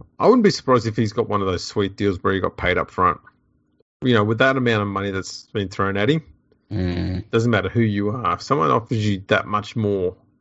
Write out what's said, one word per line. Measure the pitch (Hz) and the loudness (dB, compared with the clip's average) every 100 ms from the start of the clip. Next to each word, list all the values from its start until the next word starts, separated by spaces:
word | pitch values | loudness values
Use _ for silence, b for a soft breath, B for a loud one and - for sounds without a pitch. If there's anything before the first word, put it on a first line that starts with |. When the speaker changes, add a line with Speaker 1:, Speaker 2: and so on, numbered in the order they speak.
| - - | -16 0
Speaker 1:
I | 180 | 4
wouldn't | 247 | 6
be | 208 | 4
surprised | - - 123 110 | 2 2 2 2
if | 110 | -2
he's | 110 | -2
got | 117 101 | -2 -2
one | 101 | 0
of | 95 | 0
those | 87 - | -2 -2
sweet | 107 98 101 | -2 -2 0
deals | 101 92 | 0 0
where | 98 | 0
he | 95 | 0
got | 92 - | -2 -2
paid | 90 87 | 0 0
up | - | -2
front. | - 90 - - _ _ _ _ _ _ - | 2 2 2 -8 _ _ _ _ _ _ -4
You | 127 | 2
know, | 113 | 2
with | 104 113 | 2 2
that | 135 135 | 2 2
amount | 120 110 | 2 0
of | 101 | 0
money | 98 101 | -4 -4
that's | 95 - - - | -6 -8 -12 -8
been | 110 92 | -6 -4
thrown | - 98 98 | -2 -2 0
at | 107 | 0
him, | 160 - _ _ _ - | 0 -4 _ _ _ -10
Speaker 2:
Mm. | 104 90 87 90 92 104 | -4 -4 -4 -4 -6 -2
Speaker 1:
doesn't | 113 120 | 0 2
matter | 107 92 | 0 0
who | 120 | 0
you | 113 101 104 | 0 0 -4
are. | 123 92 | -4 -4
If | 87 | -4
someone | - 139 156 | -2 0 2
offers | 120 110 113 107 | 0 0 -2 -2
you | 98 95 | -2 0
that | 104 - | 0 0
much | 104 - 117 | -6 -4 -4
more | 104 98 90 - _ _ | -2 -2 -4 -6 _ _